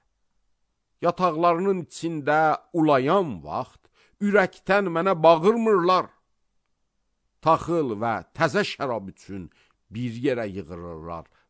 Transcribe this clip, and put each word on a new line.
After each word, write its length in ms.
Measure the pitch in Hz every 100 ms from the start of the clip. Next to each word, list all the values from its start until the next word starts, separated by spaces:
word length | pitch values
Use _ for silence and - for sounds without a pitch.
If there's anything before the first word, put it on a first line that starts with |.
| _ _ _ _ _ _ _ _ _ _
Yataqlarının 800 | 170 170 185 156 175 165 196 190 143
içində 540 | - 165 156 139 151 156 - -
ulayan 680 | 170 156 135 131 196 170 90
vaxt 460 | 73 98 135 _ _ _ _ -
ürəkdən 680 | 202 196 180 - - 202 190
mənə 260 | 165 190 170
bağırmırlar. 960 | 160 165 185 233 220 190 175 185 123 _ _ _ _ _ _ _ _ _ _ _ _ _
Taxıl 540 | 156 156 151 170 135 104
və 160 | 117 101 -
təzə 280 | - 160 190
şərab 480 | - - 135 110 95
üçün 400 | - - 98 82 _ _ _ _
bir 220 | 107 123
yerə 320 | 113 135 117 107
yığırırlar, 800 | 95 78 87 87 80 85 82 - _